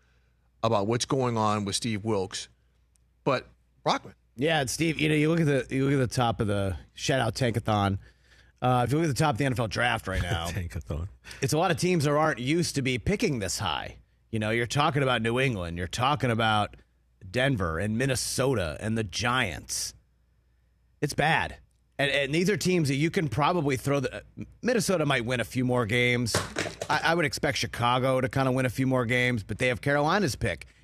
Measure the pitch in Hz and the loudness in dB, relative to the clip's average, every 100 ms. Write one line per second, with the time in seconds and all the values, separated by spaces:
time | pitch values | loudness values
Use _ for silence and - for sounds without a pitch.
0 | _ _ _ _ _ _ 113 110 98 120 | _ _ _ _ _ _ 0 2 2 0
1 | - 135 123 113 107 107 101 - 120 107 | 0 0 0 2 2 2 0 -4 -4 -4
2 | 107 104 95 - - _ _ _ _ _ | -2 -2 -2 -6 -12 _ _ _ _ _
3 | _ _ - 123 - - _ _ 147 254 | _ _ 0 0 -2 -18 _ _ -2 -2
4 | 101 - _ - 151 156 131 - 165 139 | -4 -20 _ -4 0 2 0 0 -2 0
5 | 151 151 151 170 151 139 - 131 139 139 | 0 2 2 2 2 2 0 0 2 2
6 | 123 - 117 98 104 101 98 87 - - | 0 0 0 0 -2 0 -2 -4 -10 -8
7 | - 135 113 - 123 110 - 104 98 98 | -2 0 0 0 -2 0 0 2 2 0
8 | - _ _ - - _ 127 123 120 147 | -6 _ _ -20 -20 _ 0 2 2 0
9 | 165 123 156 107 139 123 113 113 120 113 | 0 2 0 2 0 0 -2 0 0 0
10 | - 95 87 85 85 90 85 82 - 76 | -2 -2 -2 -2 -4 -6 -6 -8 -6 -6
11 | 92 - - - 127 151 185 151 175 175 | -6 -10 -20 -4 -2 2 2 2 2 2
12 | 143 147 156 117 127 170 147 - 131 123 | 2 2 2 0 0 0 0 -2 -2 -2
13 | - 202 202 127 92 - 92 67 50 - | -2 0 0 0 -4 -4 -2 -4 -6 -14
14 | - _ _ 110 107 117 120 139 156 143 | -20 _ _ -4 0 0 0 0 0 2
15 | 131 123 113 120 135 104 87 85 90 - | 2 2 0 2 0 0 -4 -6 -6 -2
16 | 127 147 127 113 113 107 104 - _ _ | 0 2 0 2 2 2 0 -6 _ _
17 | _ _ 92 120 135 120 87 80 104 110 | _ _ -6 0 0 2 0 -2 -2 0
18 | 135 123 - - 127 117 82 73 107 113 | 0 -2 -2 -2 0 0 -2 -4 -4 -2
19 | 104 - 123 127 104 71 - - - - | -4 -2 0 0 0 -4 -8 -8 -8 -12
20 | _ _ _ _ _ _ _ _ _ _ | _ _ _ _ _ _ _ _ _ _
21 | 147 - 151 139 82 - - _ _ - | -4 0 2 2 -2 -6 -20 _ _ -4
22 | 135 139 135 156 185 190 180 180 139 139 | 0 0 0 0 2 0 2 2 2 2
23 | 160 - 156 - 147 180 143 131 - 143 | 0 0 -2 2 2 2 0 -2 0 0
24 | 127 101 - - 104 - - 247 185 180 | -2 -6 -12 -14 -14 -6 -2 0 0 0
25 | 147 135 113 123 110 127 127 123 107 123 | 2 0 0 -2 -2 0 2 2 2 2
26 | 123 123 117 - - - - - - 147 | 4 2 0 -2 -4 -6 -8 -8 -2 0
27 | 151 170 151 - 151 - 117 - 120 127 | 2 2 0 0 -2 0 -4 0 2 4
28 | 131 131 127 135 131 127 127 120 131 127 | 2 2 0 0 2 2 0 0 0 2
29 | 117 123 123 123 - 104 127 123 143 143 | 2 2 2 0 -4 -2 0 0 0 2
30 | 151 196 170 - 113 82 - - | 2 2 0 0 -4 -4 -10 -16